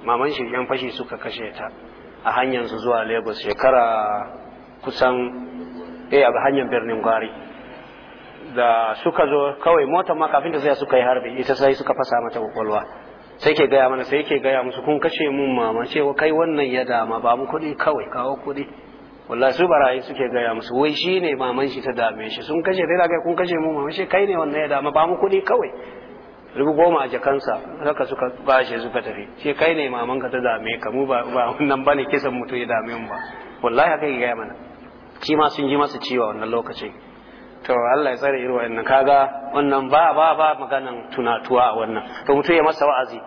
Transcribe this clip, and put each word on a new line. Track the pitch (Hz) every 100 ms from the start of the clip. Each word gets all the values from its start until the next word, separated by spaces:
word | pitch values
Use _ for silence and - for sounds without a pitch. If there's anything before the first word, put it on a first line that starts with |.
Maman | 117 120 143
shi | 131 117
yan | 123 123
fashi | 135 127
suka | 110 120 117
kashe | 117 113 107
ta | 98 107 - - - - -
a | 110
hanyar | 120 131 123
su | 117 110
zuwa | 120 117
Lagos | 110 113 110 104
shekara | 104 101 131 127 117 110 107 104 104 - - - - -
kusan, | - - 127 127 123 - - - - - - - -
eh, | 139
a | 127 120 139
hanyar | 139 123
Birnin | 120 113 110
Gwari. | 110 113 110 - - - - - - - - - - - - 120
Da | 120 113 113 110
suka | 170 170 147
zo | 147 143 139
kawai | 170 170
motar | 135 175 185 160
ma | 156
kafin | 143 165
ta | 156
tsaya | 143 135
suka | 139 131
yi |
harbi, | 123 127 123 127
ita | 127
sai | 131 135
suka | 135 135
fasa | 131 131 120
mata | 117 117
kwakwalwa. | 107 110 110 104 - - - - - -
Sai | 151
ke | 151 139
gaya | 135 131
mana, | 131
sai | 120 143
ke | 147 143
gaya | 131 131
musu, | 127 131
"Kun | 139 147
kashe | 160 - 151
mun | 139 139 127
mama," | 113 113
cewa, | 117 156 143
"Kai | 143 156
wannan | 156 165 151 135
ya | 127
dama, | 127 120 113 113
ba | 117 120
mu | 135
kuɗi | 156 156 143
kawai, | 160 139 104
kawo | 127 131 139
kuɗi." | 147 139 139 - - - - - -
Wallahi | 117 131
su | 131 180
barayi | 151 131 131
suke | 127 139 123
gaya | 123 120
musu, | 113 113 123
wai | 151
shi | 147 175 185
ne | 170
maman | 135 127 123 139
shi | 127
ta | 135
dame | 120 113 107 107
shi. | 120
Sun | 110 156
kashe, | 180 190
dai | 160 180 170 165
kun | 170
kashe | 170 180 165
mun | 160
mama, | 151 143
shi | 190 185
kai | 185 202
ne | 175
wannan | 151 147
ya | 151
dama, | 139 147
ba | 151 165
mu | 175
kuɗi | 196 196
kawai. | 190 240 160 - - - - - - - - 120
Dubu | 147
goma | 156 175 160
a | 131
jakansa, | 120 139 139 131 107 - -
haka | 147 151 127
suka | 131 127 -
kwashe | 135 131 123 117
suka | 117 120
tafi. | 110 104 101 -
"Ce | 147
kai | 143 160
ne | 160 135
mamanka | 120 117 131 123
ta | 127
dame | 123 113 110 117
ka, | 107
mu | 127 135
ba, | 123 123
ba | 123 120 -
wannan | 147 135
bane | 139 143 127
kisan | 143 139
mutum | 123 120 127
ya | 120
dame | 113 113
mu | 117 110
ba." | - - - - -
Wallahi | 120 120 165
haka | 151 151
ya | 127
gaya | 120 117
mana. | 107 - - - - - - -
Shi | -
ma | 156 151
sun | 147 139
ji | 143
masa | 143 135
ciwo | - 123
a | 110
wannan | 107 110
lokacin. | 117 113 - 107 - - - - - - -
To, | -
Allah | 123 120 139 139
ya | 123
tsare | 139 135
irin | 123
wa'annan. | 123 117 113
Kaga | 110 135 135 139 135 135 -
wannan | 139 143 135 131
ba, | 147 165
ba, | 147 160 151
ba | 156 147
maganan | 127 135 135 120 113
tunatuwa | - 117 113 - 123
a | 120
wannan. | 110 113 110 - - -
To, | 139
mutum | 147
ya | 165
masa | 156 156 147
wa'azi. | 131 127 113